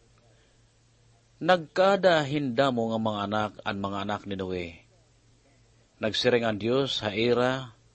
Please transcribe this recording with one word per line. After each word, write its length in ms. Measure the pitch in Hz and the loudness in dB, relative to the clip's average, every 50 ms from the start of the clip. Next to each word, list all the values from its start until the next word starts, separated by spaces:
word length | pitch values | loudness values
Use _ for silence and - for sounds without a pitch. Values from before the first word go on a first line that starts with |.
| _ _ _ _ _ _ _ _ _ _ _ _ _ _ _ _ _ _ _ _ _ _ _ _ _ _ _ _ 151 | _ _ _ _ _ _ _ _ _ _ _ _ _ _ _ _ _ _ _ _ _ _ _ _ _ _ _ _ 2
Nagkada 800 | 165 185 180 156 - - - 185 196 202 196 185 185 170 156 147 | 2 2 2 2 -2 0 2 4 4 4 4 4 4 4 4 2
hindamo 640 | 131 147 151 147 135 117 117 139 139 123 117 113 | 0 -2 -2 -2 0 2 2 2 2 2 0 0
nga 120 | 113 113 110 110 | 0 -2 -2 -2
mga 160 | 110 107 101 101 | -2 -2 -2 -2
anak, 240 | 101 104 107 107 104 - - - | -2 0 -2 -2 -2 -6 -8 -6
ang 100 | 107 104 98 101 | -6 -4 -4 -4
mga 140 | 98 101 98 98 | -4 -4 -6 -4
anak 140 | 104 104 101 - | -4 -6 -6 -6
ni 160 | 101 101 92 | -8 -8 -6
Noe. 280 | 95 92 92 90 87 85 82 - - _ _ _ _ _ _ _ _ _ _ _ _ _ _ _ _ _ _ _ _ _ _ _ | -6 -6 -6 -6 -6 -8 -12 -18 -20 _ _ _ _ _ _ _ _ _ _ _ _ _ _ _ _ _ _ _ _ _ _ _
Nagsiring 480 | 113 110 101 - - 123 120 120 117 | -4 -4 -2 0 2 2 2 2 0
ang 80 | 113 110 | 0 -2
Diyos, 480 | 101 98 113 123 135 139 123 - - 110 | -2 -2 0 0 0 0 -2 -4 -4 -4
ha 80 | 107 | -4
ira, 640 | 98 107 113 120 120 120 123 127 131 135 131 120 - _ _ _ _ | -2 0 0 2 2 2 2 0 -2 -4 -8 -12 -18 _ _ _ _